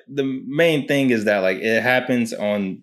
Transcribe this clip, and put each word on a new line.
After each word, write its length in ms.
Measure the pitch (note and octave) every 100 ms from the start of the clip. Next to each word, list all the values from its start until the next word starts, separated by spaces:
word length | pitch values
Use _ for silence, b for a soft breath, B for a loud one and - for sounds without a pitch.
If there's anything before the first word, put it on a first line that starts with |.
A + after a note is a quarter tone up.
| -
the 160 | C#3 C3+ C3 A#2+
main 400 | D3 E3+ D3+ B2
thing 240 | C#3 C3+
is 140 | A2+
that, 160 | G#2 G2+
like, 180 | F#2+ F#2+
it 240 | A2 A2+
happens 500 | B2 B2+ B2 B2 A2+
on 500 | A#2 G#2 G#2 F#2+ F#2